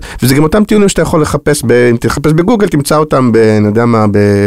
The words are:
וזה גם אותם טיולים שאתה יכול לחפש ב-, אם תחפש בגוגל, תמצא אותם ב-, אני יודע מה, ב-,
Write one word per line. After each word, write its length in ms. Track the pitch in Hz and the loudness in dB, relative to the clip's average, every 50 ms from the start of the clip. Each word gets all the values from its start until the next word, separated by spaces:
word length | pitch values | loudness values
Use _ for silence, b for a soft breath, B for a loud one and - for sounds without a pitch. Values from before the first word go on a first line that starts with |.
| - B B B B | -4 B B B B
וזה 120 | 123 139 | 0 0
גם 80 | 139 156 | 2 0
אותם 220 | 156 - 214 214 | 0 0 0 0
טיולים 240 | - 226 214 202 196 | 0 2 2 2 0
שאתה 140 | - - 165 | 0 -2 -2
יכול 200 | 147 - 165 151 | -2 0 -2 -2
לחפש 400 | - - - - 156 147 - - | -2 -4 -4 -2 -2 -2 -2 0
ב-, 60 | 113 120 | 0 2
אם 240 | 120 123 123 120 | 2 2 2 0
תחפש 360 | 117 - 113 - - 143 156 151 | 0 -2 -4 -4 -2 -2 0 0
בגוגל, 360 | 160 170 196 247 208 208 185 | 0 0 0 0 0 0 -2
תמצא 280 | - 147 139 - 165 | -2 -2 -2 0 0
אותם 360 | 151 156 151 - 139 127 123 110 | -2 0 0 0 0 0 2 2
ב-, 40 | |
אני 300 | 113 113 110 107 107 104 | 2 2 2 2 2 0
יודע 180 | 104 104 113 120 | 0 0 0 0
מה, 200 | 120 117 110 107 104 | 0 0 0 0 0
ב-, 360 | 101 104 104 101 101 101 101 | 0 2 2 2 2 0 0